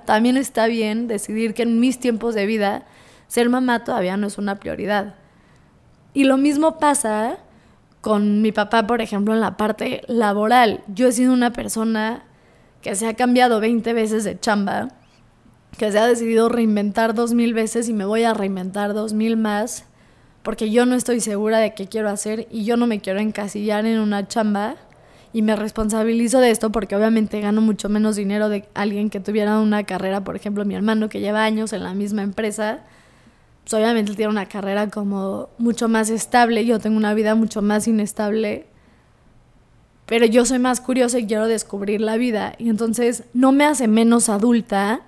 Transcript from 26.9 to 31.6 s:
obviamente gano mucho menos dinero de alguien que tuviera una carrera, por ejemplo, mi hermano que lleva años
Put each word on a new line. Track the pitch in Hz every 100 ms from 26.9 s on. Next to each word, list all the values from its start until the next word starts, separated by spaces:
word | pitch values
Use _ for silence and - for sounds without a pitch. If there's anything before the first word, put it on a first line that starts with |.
| 202
obviamente | 220 226 214 214
gano | 208 214
mucho | 220 202 202
menos | 214 214 208
dinero | 196 208 214
de | 202 202
alguien | - 208 202 208
que | 196
tuviera | 185 214 208 214
una | 214 208
carrera, | 202 185 190 196
por | 196 196
ejemplo, | 208 202
mi | 202
hermano | 190 214 220 214
que | 202
lleva | 202 214
años | 220 214